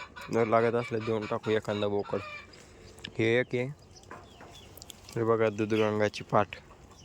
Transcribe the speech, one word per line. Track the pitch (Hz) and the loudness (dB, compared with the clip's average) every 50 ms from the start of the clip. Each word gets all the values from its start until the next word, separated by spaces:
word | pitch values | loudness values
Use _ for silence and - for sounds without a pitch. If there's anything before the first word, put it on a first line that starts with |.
| - - - - - - 110 | -16 -16 -16 -16 -10 -4 0
जर | 113 117 | 0 2
लागत | 110 113 113 113 117 113 | 4 4 4 4 4 2
असलं | 120 120 - 120 110 | 0 -2 -2 -4 -4
देऊन | 107 117 113 110 107 | -2 -2 -2 -2 -2
टाकू | 104 117 110 - 113 | -4 -4 -4 0 0
एखादा | 110 107 - - 104 104 104 104 | 0 0 0 -2 -2 -2 -2 0
बोकड. | 101 101 98 - - 101 101 - - - - - - - - - - - - - - - - - - - | -2 -2 -2 -2 -4 -6 -6 -6 -12 -14 -16 -16 -20 -20 -20 -20 -20 -20 -20 -20 -20 -16 -16 -14 -4 -2
हे | 113 113 117 123 | 0 2 2 2
एक | 127 - - | 0 -2 -4
आहे, | 123 123 135 151 - - - - - - - - - - - - - - - - - - - - - - - - - - - - | -4 -4 -4 -8 -12 -18 -20 -20 -20 -20 -18 -18 -18 -18 -20 -20 -20 -20 -20 -20 -20 -20 -20 -20 -20 -20 -20 -20 -20 -18 -10 -4
हे | 120 113 | -2 2
बघा | 110 117 110 113 110 | 2 4 4 4 2
दूधगंगाची | 104 104 110 104 110 107 110 107 107 107 104 104 - - - | 2 0 0 2 2 2 4 2 2 2 2 0 0 -2 -8
पाठ. | - - 110 101 - - - - - - - - - - - - | 0 2 2 2 2 -2 -16 -16 -20 -20 -20 -20 -20 -20 -20 -20